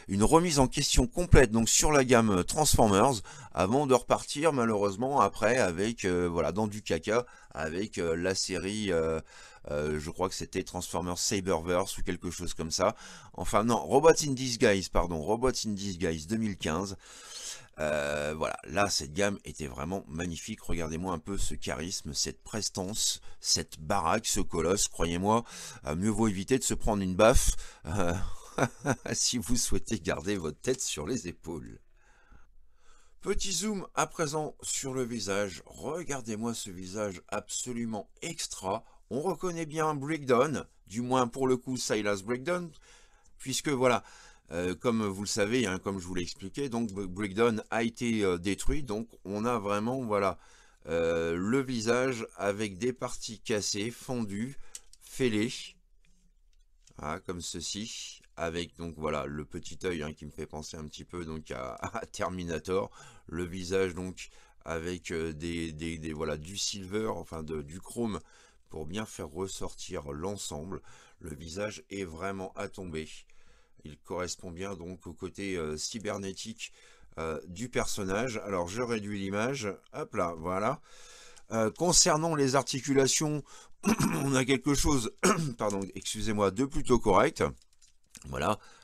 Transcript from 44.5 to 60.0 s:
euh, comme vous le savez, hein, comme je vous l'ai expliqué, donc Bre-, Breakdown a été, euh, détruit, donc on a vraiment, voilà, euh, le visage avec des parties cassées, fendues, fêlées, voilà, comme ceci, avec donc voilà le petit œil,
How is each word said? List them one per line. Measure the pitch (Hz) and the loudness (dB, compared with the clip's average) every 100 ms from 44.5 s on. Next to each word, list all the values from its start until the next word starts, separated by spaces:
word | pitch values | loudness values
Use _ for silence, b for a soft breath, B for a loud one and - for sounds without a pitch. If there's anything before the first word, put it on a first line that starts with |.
euh, | 85 90 87 | -2 -2 0
comme | 123 113 | 0 2
vous | 104 95 | 0 -2
le | 101 | -2
savez, | 110 101 127 101 | 0 2 2 0
hein, | 92 | -2
comme | 101 95 | -4 -6
je | 85 | -4
vous | |
l'ai | 90 | -4
expliqué, | 87 - 95 143 143 | -4 -8 -10 -6 -4
donc | 117 113 | -4 -4
Bre-, | 95 98 | -6 -6
Breakdown | 90 101 95 120 107 - | -4 -2 4 4 2 -2
a | 110 | 0
été, | 117 - 120 110 | 0 -2 0 2
euh, | 98 87 | 2 2
détruit, | 95 95 - 101 | 0 0 4 2
donc | 104 104 113 - | 2 -6 -8 -12
on | 92 104 | -8 -4
a | 117 120 | -2 -2
vraiment, | 101 101 110 135 | 0 0 0 -2
voilà, | 117 101 98 - b b b b - | 0 2 2 0 b b b b -2
euh, | 82 82 82 82 85 | 0 2 2 2 0
le | 101 135 | 2 0
visage | 131 120 107 123 131 117 110 87 | 0 -2 2 2 2 -2 -6 -4
avec | 101 101 110 90 | -2 0 -2 -2
des | 123 | -4
parties | 120 123 - - 107 | -2 -6 -8 -10 -8
cassées, | - 104 - 104 113 | -2 -2 0 -2 -4
fendues, | 120 - 123 104 101 127 - B B B - | -6 -6 -4 -4 -4 -6 -8 B B B -20
fêlées, | - - 127 104 113 - - - _ - - _ _ _ _ - _ _ _ - | -10 0 2 2 0 -2 -12 -18 _ -20 -20 _ _ _ _ -20 _ _ _ -12
voilà, | 76 87 | -8 -8
comme | - 90 | -8 -8
ceci, | 80 87 78 101 110 - - - - - | -8 -8 -8 -8 -8 -10 -12 -16 -18 -8
avec | 82 85 85 - | -4 -4 -6 -8
donc | 82 76 | -10 -6
voilà | 76 76 69 | -2 -2 -4
le | 76 | -6
petit | 71 85 - - | -8 -10 -10 -6
œil, | 92 85 | -4 -4